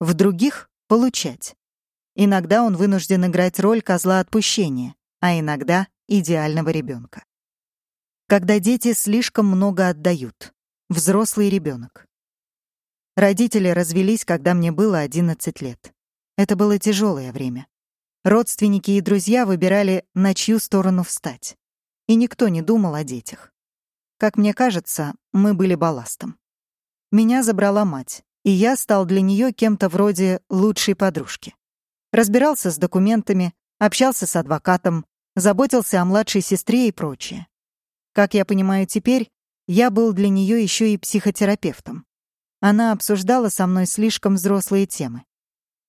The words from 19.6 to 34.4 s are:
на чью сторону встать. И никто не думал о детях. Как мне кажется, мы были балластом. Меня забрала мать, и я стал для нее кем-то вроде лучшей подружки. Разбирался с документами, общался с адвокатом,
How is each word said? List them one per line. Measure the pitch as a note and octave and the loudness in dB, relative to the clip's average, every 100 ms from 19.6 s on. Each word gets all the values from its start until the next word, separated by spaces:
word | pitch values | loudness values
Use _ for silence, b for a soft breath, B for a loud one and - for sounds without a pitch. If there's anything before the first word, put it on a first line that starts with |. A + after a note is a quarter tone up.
| F#3 G3 G3+ F#3 - | 2 2 0 -2 -4
на | F3+ G3 | -2 0
чью | F#3+ - A3 | 0 0 -2
сторону | - G3 F#3+ F#3 | 0 0 2 0
встать. | F3 - D#3+ B2 - - _ _ _ _ - | -2 -6 -10 -12 -16 -18 _ _ _ _ 0
И | A3+ | 2
никто | A#3+ - A3+ | 2 0 0
не | E3 | 0
думал | E3 A3+ F#3+ | 0 0 0
о | D3+ | -2
детях. | D3 B2 - - - _ _ _ _ _ _ _ | -6 -8 -12 -18 -20 _ _ _ _ _ _ _
Как | G#3+ G#3 | -2 2
мне | G#3 | 0
кажется, | G3+ B3+ F3+ - - D3 - _ | 2 0 -2 -6 -6 -6 -8 _
мы | F#3+ G#3 | 0 2
были | F#3 F#3+ E3+ | 2 0 0
балластом. | E3+ C#3 A2+ - - - _ _ _ _ _ _ _ | 0 -4 -10 -14 -14 -16 _ _ _ _ _ _ _
Меня | G#3 A3 B3+ | 2 2 2
забрала | A3+ G3 G3+ G3+ G#3 | 0 0 2 2 0
мать, | C#3 B2 - _ _ | -4 -10 -16 _ _
и | - | 0
я | F#3 A3+ C4 | 2 2 0
стал | - G3+ F3+ | 0 0 2
для | G3 | 2
нее | F#3+ G3 B3+ | 2 2 0
кем-то | A3 A3 G#3 F#3+ | 0 0 0 0
вроде | F3+ G#3 F#3 F#3+ F#3 - | 2 0 2 0 -2 -2
лучшей | F#3+ G#3+ G3 - F#3+ | 0 0 0 -2 0
подружки. | G3 D#3 - - - - _ _ _ _ _ | -2 -2 -8 -14 -18 -20 _ _ _ _ _
Разбирался | - G#3+ A#3 D4 C#4+ F#3 | 0 2 4 2 0 -4
с | D3+ | -2
документами, | F3 F#3 G3 A3+ G3+ F#3+ F3 - _ _ | -2 2 2 0 0 -2 -2 -6 _ _
общался | G#3 - C4 B3 F#3 | 0 2 0 0 -4
с | |
адвокатом, | F3 | -4